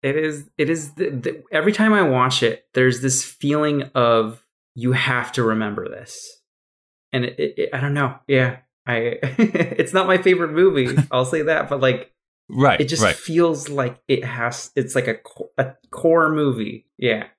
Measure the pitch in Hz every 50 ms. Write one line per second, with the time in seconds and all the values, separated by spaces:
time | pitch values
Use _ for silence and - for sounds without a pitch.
0 | - 135 139 156 156 156 151 143 143 _ _ - 151 147 165 160 147 143 - -
1 | 190 - 143 127 117 160 156 - - _ - 156 156 202 214 208 214 220 214 208
2 | 185 151 131 127 123 131 127 - 127 117 110 - _ _ _ 131 127 127 120 123
3 | 127 135 127 - - - - _ - 143 147 151 151 151 147 143 135 135 _ 131
4 | 120 117 117 113 110 110 113 - _ _ _ _ _ _ _ 123 117 127 127 127
5 | 123 131 127 123 117 - - 127 120 110 110 110 110 104 104 98 90 - - 104
6 | - - - - - - - _ _ _ _ _ _ _ _ _ _ _ _ _
7 | _ _ - 131 123 - - - - 143 - - - - - 131 135 143 143 143
8 | 139 123 135 - _ - 139 131 127 123 127 - _ _ _ _ _ 123 120 117
9 | 117 120 117 - - 131 131 - 226 214 - 165 165 - - - - - - 190
10 | 185 185 185 185 185 190 185 175 170 156 151 160 185 190 160 143 127 123 - -
11 | 143 - - 127 131 127 - 160 147 156 160 156 147 - 143 135 131 131 120 -
12 | - _ _ _ _ _ _ _ _ _ - 131 135 139 104 - 147 127 165 143
13 | 110 - - - - - 160 165 170 170 160 143 143 151 143 139 127 123 120 _
14 | _ - 139 123 123 127 127 123 117 120 123 - - - _ 139 127 - - 135
15 | 123 117 110 - _ - - - - - _ - 123 131 - _ _ _ - -
16 | - 165 165 170 160 156 156 151 151 139 123 113 110 - - 110 _ _ _ -
17 | 123 123 110 107 101 - _